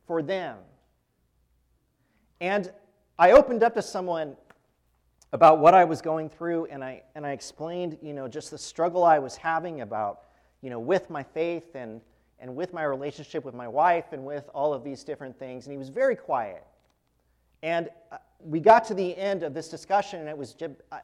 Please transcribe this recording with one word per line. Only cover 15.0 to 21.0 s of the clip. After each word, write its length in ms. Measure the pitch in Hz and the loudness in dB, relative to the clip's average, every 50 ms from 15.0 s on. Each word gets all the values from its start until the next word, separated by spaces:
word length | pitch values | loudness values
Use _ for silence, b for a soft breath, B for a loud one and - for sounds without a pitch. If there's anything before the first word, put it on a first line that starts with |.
| - | -10
different 340 | 151 143 - 139 131 123 - | -12 -12 -10 -12 -16 -16 -16
things. 280 | 135 127 127 127 123 | -16 -14 -14 -16 -14
And 60 | 143 | -14
he 60 | 143 139 | -14 -14
was 100 | 135 135 | -12 -8
very 280 | 139 233 262 269 220 | -4 -2 0 0 0
quiet. 480 | - - - 143 123 110 98 90 82 - _ _ _ _ _ _ _ _ _ _ _ _ _ _ _ _ _ _ - | -2 -4 -4 -4 -4 -4 -6 -10 -16 -20 _ _ _ _ _ _ _ _ _ _ _ _ _ _ _ _ _ _ -10
And, 260 | 156 160 170 170 170 - - _ _ - | -6 -4 -4 -4 -4 -6 -12 _ _ -20
uh, 60 | - - _ _ _ _ | -20 -20 _ _ _ _
we 200 | - 160 151 165 | -12 -6 -4 2
got 240 | 147 214 220 233 226 | 6 8 8 8 6
to 100 | - 202 | 0 -4
the 220 | 185 185 180 165 | -4 -4 -4 -4
end 260 | 175 190 202 196 175 | -4 -4 -4 -4 -4
of 100 | 165 147 | -4 -6
this 160 | 131 - 151 - | -8 -8 -12 -12
discussion, 520 | - - - - 190 208 202 - - 170 | -14 -14 -6 0 0 0 0 -2 -8 -12
and 80 | 156 151 | -12 -12
it 80 | 156 | -10
was 180 | 143 139 113 - | -12 -12 -14 -12
ju-, 220 | - 165 156 135 - - - | -12 -12 -12 -12 -14 -20 -20
I, 80 | - 123 | -18 -18